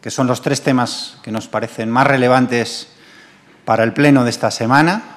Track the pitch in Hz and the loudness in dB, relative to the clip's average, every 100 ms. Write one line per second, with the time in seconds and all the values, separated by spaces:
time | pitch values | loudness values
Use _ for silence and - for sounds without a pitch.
0 | - - 127 123 - 135 - 127 120 - | -10 -4 -2 -2 -2 -4 0 0 -2 -6
1 | - - - 110 - 110 110 - 113 120 | -14 -16 -10 -10 -6 -8 -8 -8 -2 2
2 | 135 135 123 131 127 120 110 - - _ | 2 2 4 4 2 0 -4 -8 -16 _
3 | - - - _ _ _ - 110 113 110 | -20 -20 -20 _ _ _ -2 0 2 2
4 | 147 139 120 113 113 - 113 135 160 202 | 4 4 2 -2 -4 -2 0 2 2 -2
5 | - | -8